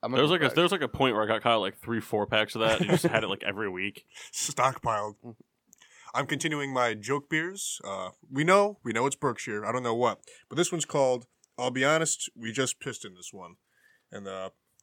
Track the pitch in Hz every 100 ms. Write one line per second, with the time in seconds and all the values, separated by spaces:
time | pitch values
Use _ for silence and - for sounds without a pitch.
0 | 113 127 143 175 139 156 170 196 135 -
1 | 131 107 107 110 117 113 98 - - 113
2 | - 107 101 110 107 110 110 110 104 175
3 | 170 113 104 98 - 98 104 90 101 -
4 | - - - - - 131 127 131 120 107
5 | 104 104 120 110 _ _ _ - _ -
6 | - 123 139 147 160 151 139 131 120 107
7 | 104 143 - 156 170 196 - - 202 196
8 | 185 - _ 131 160 196 202 202 120 113
9 | 135 - 139 113 - 104 104 123 120 117
10 | 117 98 - - _ 139 175 170 - 151
11 | 135 123 120 _ _ - 123 127 135 160
12 | 160 - - - 113 113 131 - 107 -
13 | 104 90 87 98 85 87 _ _ _ _
14 | _ 107 98 95 95 - _ _